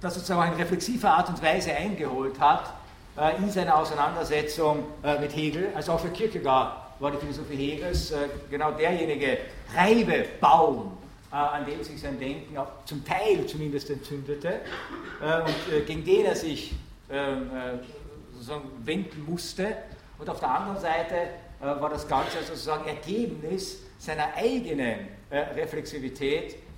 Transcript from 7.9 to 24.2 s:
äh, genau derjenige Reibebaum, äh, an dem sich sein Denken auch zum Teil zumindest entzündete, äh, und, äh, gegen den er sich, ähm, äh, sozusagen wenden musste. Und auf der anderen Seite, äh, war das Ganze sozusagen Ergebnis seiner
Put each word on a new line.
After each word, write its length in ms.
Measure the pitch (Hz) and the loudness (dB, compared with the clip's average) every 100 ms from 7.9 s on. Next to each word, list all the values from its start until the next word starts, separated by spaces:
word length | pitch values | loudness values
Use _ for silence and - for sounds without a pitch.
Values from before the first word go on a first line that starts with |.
| 170 - | 0 0
äh, 160 | 151 143 - - | -2 -2 -4 -6
genau 220 | 139 151 | -2 0
derjenige 680 | 147 160 180 160 143 139 123 - - - - | 2 2 2 0 0 2 0 -2 -12 -4 4
Reibebaum, 1200 | 185 233 190 151 - - 151 165 156 120 98 - - - - | 6 6 6 2 0 4 8 10 8 4 -4 -10 -16 -20 -6
äh, 40 | 139 | 0
an 300 | 143 147 143 | 0 0 -4
dem 180 | 143 | -6
sich 180 | - 147 | -8 -8
sein 180 | 143 135 | -8 -6
Denken 380 | 135 139 - 151 | -6 -6 -8 -8
auch 100 | - - - | -8 -10 -10
zum 200 | 151 - | -10 -2
Teil 400 | 180 214 180 - | 0 4 4 2
zumindest 440 | 151 151 143 - | -4 -4 -4 -4
entzündete, 720 | 139 - 143 135 143 165 185 - - - - - - | -6 -6 -8 -6 -4 -2 -4 -6 -10 -10 -10 -10 -6
äh, 200 | 151 165 | 0 2
und, 320 | 160 151 - | 2 -2 0
äh, 80 | 156 147 | 0 0
gegen 180 | 156 | -2
den 220 | 165 196 202 | 4 4 6
er 100 | 170 | 2
sich, 380 | 160 143 - - - - - | -2 -4 -6 -8 -8 -18 -8
ähm, 380 | 139 139 131 127 | -4 -2 -2 -4
äh, 240 | 131 127 123 123 - - - - | -6 -6 -6 -8 -14 -16 -16 -18
sozusagen 360 | 123 117 147 135 131 113 | -16 -10 -8 -10 -10 -4
wenden 400 | 170 190 151 147 | -2 -4 -6 -6
musste. 500 | 175 - - 196 226 - - - - | -6 -6 -4 -4 -4 -10 -16 -18 -12
Und 120 | 156 | -8
auf 100 | 160 | -2
der 100 | 135 | 0
anderen 300 | 139 202 190 | 0 0 -2
Seite, 360 | 165 165 170 175 170 - - - | 0 0 0 -2 -2 -6 -14 -8
äh, 40 | 139 | -4
war 240 | 143 147 | -2 -2
das 180 | 147 - | -2 0
Ganze 340 | 139 151 165 | 0 0 -2
sozusagen 460 | 151 160 156 151 151 | -6 -6 -4 -4 -4
Ergebnis 920 | 147 - 214 226 151 151 185 - - - - | -8 -4 -2 -2 -4 -4 -4 -4 -10 -16 -14
seiner 360 | - 151 | -6 -2